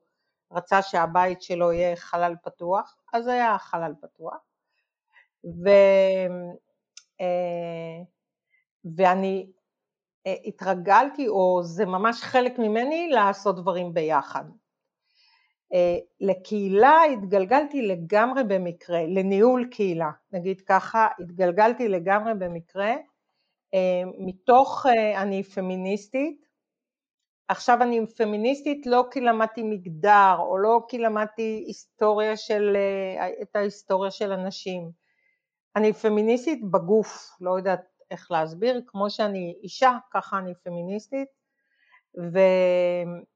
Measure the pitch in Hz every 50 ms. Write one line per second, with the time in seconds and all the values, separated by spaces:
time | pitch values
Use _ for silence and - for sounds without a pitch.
0 | _ _ _ _ _ _ _ _ _ _ 175 175 175 - 202 196 196 - - 185
1 | 170 170 165 180 180 185 180 185 - - 180 175 175 170 170 170 180 175 170 175
2 | - - - 170 175 175 170 170 - 175 - - 175 175 190 208 247 - _ _
3 | _ _ - 233 233 247 247 247 240 226 208 190 - - - 170 165 156 156 -
4 | - - _ _ 160 - - 320 _ _ _ _ _ _ _ _ _ _ _ _
5 | _ _ _ _ _ _ _ _ - 175 170 170 175 196 202 196 196 196 196 190
6 | 190 190 190 190 185 180 180 180 175 175 - - _ _ _ _ _ _ _ -
7 | - _ _ - 185 180 180 180 180 175 175 170 170 170 165 165 165 165 165 170
8 | 180 - _ _ _ _ _ _ _ _ _ _ _ _ _ _ - 170 160 170
9 | 190 180 185 190 190 190 190 190 190 - _ _ _ _ _ _ _ _ _ _
10 | _ _ _ _ - 190 185 - - 214 - - 185 190 190 180 175 202 196 226
11 | 269 285 285 294 269 214 190 190 185 185 180 180 175 170 165 185 214 180 185 185
12 | 208 226 240 240 - - - 254 247 247 247 247 220 214 214 226 247 285 320 330
13 | 349 339 269 226 202 196 196 - - 208 180 180 170 190 175 180 180 175 170 175
14 | 156 156 156 139 - - - 139 147 151 - _ _ _ _ _ _ _ _ _
15 | _ _ _ _ _ _ _ _ _ _ _ _ _ - - 180 175 175 175 -
16 | - - _ - 196 196 185 185 190 - 214 208 196 190 190 202 240 277 311 320
17 | 330 302 262 208 196 180 202 196 190 185 254 294 302 294 294 277 226 196 185 170
18 | 165 165 202 208 233 254 254 269 254 196 196 190 180 175 170 - - - 170 170
19 | 165 160 190 190 185 196 196 196 220 254 254 247 240 247 - - 202 185 165 165
20 | 165 151 156 - _ _ 196 180 170 190 190 190 _ - 190 185 - - - 226
21 | 220 208 - - 175 170 175 185 185 175 170 208 214 233 240 247 247 214 190 175
22 | 170 190 196 214 214 226 220 196 185 175 170 165 165 _ - 190 196 220 254 311
23 | 311 _ _ _ _ _ _ _ _ _ _ _ _ _ 196 190 185 185 180 180
24 | 185 185 - 190 190 185 185 - _ - 240 254 269 - - - - 269 233 226
25 | 214 214 202 196 196 202 196 196 196 - - 202 185 185 185 185 185 190 208 202
26 | - - - 262 285 320 294 - _ _ _ _ _ _ _ _ _ _ _ _
27 | _ _ _ _ _ _ _ _ _ - 190 - - 254 240 233 247 240 240 226
28 | 220 220 - - 226 208 208 208 220 254 277 285 - 302 285 285 285 247 240 247
29 | 247 247 - 277 247 240 233 220 220 220 - 240 220 214 214 185 180 180 160 156
30 | 175 208 208 202 196 190 180 165 170 - 185 190 202 220 233 233 226 - 262 233
31 | 233 220 214 214 214 214 - - 220 220 220 220 - - 202 - - _ _ -
32 | 214 214 214 214 214 220 214 208 - - 214 208 208 202 202 202 196 196 196 196
33 | 190 190 185 - - 185 - - 208 - - 208 202 208 202 - - - 196 185
34 | 196 190 196 - 214 196 196 190 185 196 - - - 190 180 180 170 165 165 _
35 | _ _ _ _ _ _ _ _ _ _ _ _ _ _ - 208 214 214 208 214
36 | - 214 214 208 214 220 240 247 247 330 302 240 220 185 175 180 170 175 214 220
37 | 190 - - - - - - - 180 180 185 190 185 190 180 180 - _ _ _
38 | _ - 180 - - - 175 160 160 160 165 175 220 254 254 240 247 _ - 196
39 | 208 208 - - 214 208 196 190 175 170 175 - - 175 - - 269 254 247 233
40 | - _ - 196 - - 202 196 185 180 175 - - 180 175 170 175 180 202 214
41 | - _ 277 269 277 269 _ _ _ _ _ _ _ _ _ _ _ _ _ _
42 | _ _ - 180 175 170 165 190 190 185 185 185 185 180 180 180 180 175 175 175
43 | 175 175 175 170 - _ _